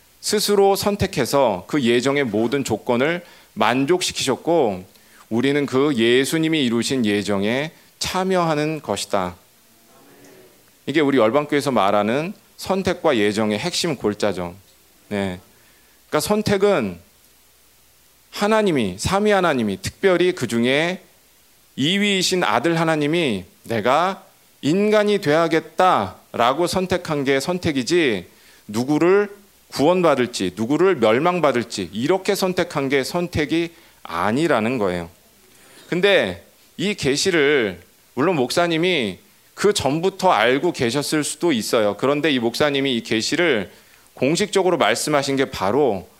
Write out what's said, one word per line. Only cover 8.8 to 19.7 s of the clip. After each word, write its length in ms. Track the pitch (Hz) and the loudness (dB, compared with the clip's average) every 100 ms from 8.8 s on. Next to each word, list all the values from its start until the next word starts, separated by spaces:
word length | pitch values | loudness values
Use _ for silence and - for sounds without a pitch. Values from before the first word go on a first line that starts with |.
것이다. 540 | - 101 - 101 90 87 _ _ _ _ _ - - - - - - _ _ _ - | -4 -6 -2 -2 -2 -8 _ _ _ _ _ -20 -20 -20 -20 -20 -20 _ _ _ -4
이게 120 | 143 | 0
우리 180 | 143 135 | 2 4
열방교회에서 520 | 110 131 147 147 135 | 4 2 0 -2 0
말하는 640 | 120 98 104 104 127 165 214 _ - | 2 2 2 0 -2 -4 -10 _ -14
선택과 600 | - 196 190 175 165 127 | -4 -2 -2 -2 0 2
예정의 400 | 104 104 107 101 | 2 0 -2 -2
핵심 380 | 151 - 175 | -4 -4 -4
골자죠. 640 | 131 107 104 107 90 87 92 - _ _ _ _ | -2 -4 -2 -4 -4 -8 -12 -20 _ _ _ _
네. 300 | 104 98 90 - _ _ _ _ _ _ | -6 -4 -6 -14 _ _ _ _ _ _
그러니까 100 | 151 - | -4 0
선택은 720 | 214 208 202 202 185 107 87 - _ _ _ _ _ _ _ _ _ _ _ _ | -2 0 0 2 2 -2 -6 -16 _ _ _ _ _ _ _ _ _ _ _ _
하나님이, 640 | - 208 220 208 151 104 92 | -4 0 2 2 2 0 -4
삼위 320 | - 190 208 | -2 0 2
하나님이, 480 | 202 175 135 107 | 2 2 0 -2